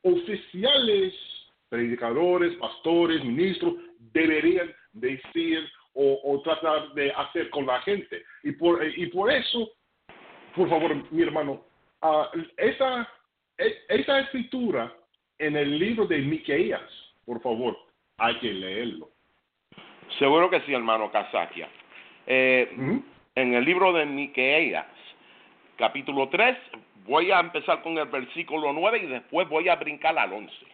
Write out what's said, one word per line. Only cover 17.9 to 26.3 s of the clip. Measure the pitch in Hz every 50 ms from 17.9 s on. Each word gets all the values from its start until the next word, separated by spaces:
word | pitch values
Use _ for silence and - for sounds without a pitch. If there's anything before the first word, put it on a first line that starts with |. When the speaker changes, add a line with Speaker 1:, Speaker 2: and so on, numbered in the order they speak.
| _ _ _ _ _
Speaker 1:
hay | - 113 117 113 -
que | 123 110
leerlo. | 98 95 95 92 95 110 120 117 98 80 - - _ _ _ _ _ _ _ _ _ _ _ _ - - - - - - - - - -
Speaker 2:
Seguro | 139 139 151 165 175 185
que | 185 156
sí, | - 143
hermano | 139 123 113 113 113 110 107 98
Casaquia. | - 104 101 - - 101 85 - - 85 80 - - - - _ - - - - - - _
Eh, | - 131 131 131 131 127 127 123 - -
Speaker 1:
Ujú. | 120 131 139 214 277 - - - - _ _ _
Speaker 2:
en | 131 131 123 123
el | 120
libro | 127 156 180 185 196 185
de | 175 165 151
Miqueas, | 147 139 139 143 135 - 127 127 131 147 160 165 117 87 80 - - - - - - - _ _ - - - - _ _ _ _ _ _
capítulo | - 113 110 - 139 135 151 139 135 135 131